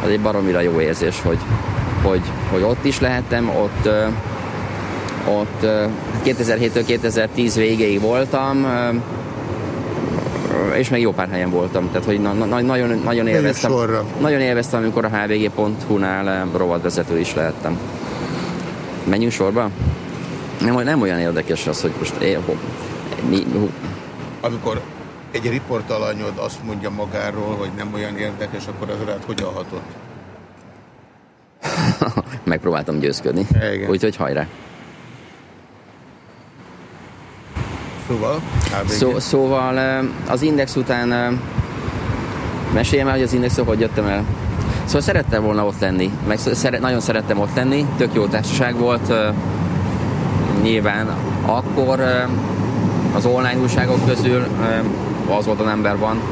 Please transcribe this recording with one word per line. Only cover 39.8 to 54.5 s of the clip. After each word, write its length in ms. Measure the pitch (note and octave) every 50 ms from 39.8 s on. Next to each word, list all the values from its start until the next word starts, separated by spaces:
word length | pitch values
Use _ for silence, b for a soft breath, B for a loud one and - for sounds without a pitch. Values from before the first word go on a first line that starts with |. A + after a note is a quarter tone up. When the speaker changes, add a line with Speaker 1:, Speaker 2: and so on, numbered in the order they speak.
| C3 C3 C3 C3+ C3 C3 - - - -
Speaker 1:
az 100 | - B2
Index 340 | C#3+ D#3 D3+ C#3+ C#3 C3 -
után, 360 | C#3 B2+ B2 C3 B2 A#2+ A#2+
ö, 160 | B2 A#2+ A#2+ A#2+ B2 B2 B2 - - - - - - - - - - - - - - - - - - - - - - - - - -
meséljem 340 | G#2+ A#2 - - C#3 C3+ C3+
el, 60 | C3+
hogy 100 | C3+ C3
az 100 | A#2+ B2
Indexről 320 | B2 B2 B2 - - B2
hogy 140 | A#2 A2 G#2+
jöttem 260 | A#2 A2 - - G#2
el. 180 | G2+ G2 G2+ G#2 G#2 - - - - - - B B B B B
Szóval 160 | - - C#3+
szerettem 420 | D3 - G3+ F3+ C#3 - - A2 G#2+
volna 220 | G#2+ G#2+ G#2 G#2
ott 140 | G#2 F#2+ -
lenni, 320 | G#2 F#2+ F#2 F#2 F#2 F#2+ G2+ - - G2+
meg 100 | G#2+ G#2+
sz-, 180 | - - B2
szere-, 240 | A2+ - C3 B2 -
nagyon 200 | B2+ B2+ B2+ A#2
szerettem 400 | - - A2+ A2 G#2 G2+ A2 G2+
ott 160 | G2+ G2+ -
lenni, 300 | B2+ B2 C3 C#3 C#3+ D3 C#3 - -
tök 160 | B2+ A#2 -
jó 120 | A2+ G#2
társaság 500 | G2 G2 G#2+ G#2 - - - C3 A#2+ A#2+ A#2+
volt, 320 | A#2+ A#2+ A#2+ A#2 G2+ -
ö, 180 | A#2+ A2+ G#2+ G#2+ G#2+ G2+ - - - - - - - - - - - - - - - - - - - - - - - G2+
nyilván 480 | G#2 A2 A2+ A2 G2+ G#2 G2+ G#2 A2 A2 - - - F#2+ F#2+ - -
akkor, 540 | - G#2+ A#2+ A#2+ - - C#3+ C3+ B2+ C3 C3
ö, 180 | C3 B2+ B2+ B2+ B2 B2+ B2+ C3 - - - - - - - - - - - - - - -
az 100 | G#2+ A2+
online 320 | B2 B2 B2+ B2+ B2+ B2 B2
újságok 440 | B2+ B2 A#2 B2+ B2+ B2 B2+ A#2+ A#2+
közül, 400 | B2 B2+ A#2 B2 B2+ B2 B2 B2 B2